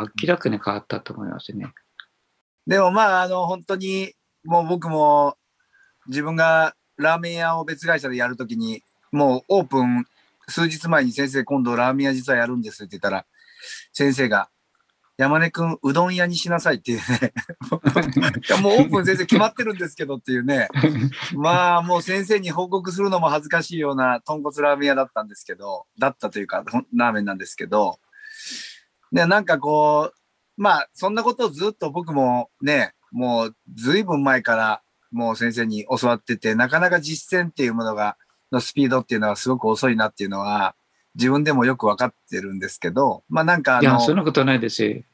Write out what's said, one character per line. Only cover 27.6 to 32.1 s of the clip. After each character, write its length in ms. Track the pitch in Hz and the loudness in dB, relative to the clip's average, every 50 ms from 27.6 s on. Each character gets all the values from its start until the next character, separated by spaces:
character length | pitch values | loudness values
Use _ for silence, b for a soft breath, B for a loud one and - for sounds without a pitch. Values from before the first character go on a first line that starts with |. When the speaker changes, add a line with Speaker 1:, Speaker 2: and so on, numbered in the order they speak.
| - | -6
Speaker 2:
ど。 340 | 85 101 107 101 92 - - _ _ B B B B B B B B B B B B B B B B _ _ _ - | -2 0 0 0 0 -2 -8 _ _ B B B B B B B B B B B B B B B B _ _ _ -2
で、 140 | - 175 170 | 0 2 4
な 140 | 165 196 214 | 4 4 2
ん 40 | 202 | 2
か 140 | 170 160 139 | 2 0 0
こ 540 | 135 147 151 151 151 151 151 147 156 - | 0 0 2 4 4 4 4 2 0 -2
う、 60 | - _ _ _ _ _ _ _ _ | -6 _ _ _ _ _ _ _ _
ま 240 | - 202 202 170 147 | 0 2 2 2 2
あ、 80 | - - | 0 -4
そ 160 | _ - 185 196 | _ -4 -4 -2
ん 60 | 208 | -2
な 80 | 226 | 0
こ 120 | 226 247 240 | 0 0 0
と 120 | - 240 | 0 -2
を 20 | 202 | -2
ず 200 | 143 147 185 214 | -2 -2 -4 -4
っ 20 | |
と 180 | 208 - 170 151 | -4 -4 -6 -6
僕 220 | 139 180 175 160 | -6 -6 -6 -4